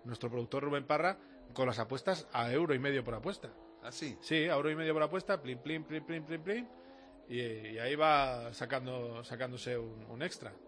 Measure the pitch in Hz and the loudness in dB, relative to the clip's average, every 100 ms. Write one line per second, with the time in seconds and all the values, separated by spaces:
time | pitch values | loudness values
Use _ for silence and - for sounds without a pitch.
0 | 117 117 123 120 120 135 143 143 135 151 | -8 -6 -4 -2 -2 0 2 0 4 4
1 | 170 190 - - - - 127 113 110 131 | 4 2 -8 -20 -12 2 2 4 0 0
2 | - 180 156 123 120 131 170 135 139 139 | 2 0 0 0 4 4 4 2 4 2
3 | 120 113 135 196 120 - - - 117 - | 0 -2 -4 -6 -10 -16 -20 -14 -12 -6
4 | 151 113 - 160 156 151 143 156 160 156 | -6 -6 0 2 4 4 2 0 2 4
5 | 151 180 185 196 131 123 143 160 156 156 | 4 2 0 0 0 -8 -4 -4 -4 -8
6 | 147 165 151 160 160 214 240 - - - | -4 -8 -4 -6 -2 -4 -4 -14 -20 -20
7 | - - - 120 120 110 107 110 120 147 | -20 -20 -6 -4 -2 -4 -6 -4 0 4
8 | 156 147 135 123 117 110 123 135 127 127 | 8 8 6 0 -6 -6 -2 -2 -2 -4
9 | 120 117 120 117 127 120 - 123 113 110 | -4 -6 -10 -6 -6 -4 -4 -4 -4 -10
10 | 110 117 170 - 110 98 | -12 -6 -6 -6 -12 -14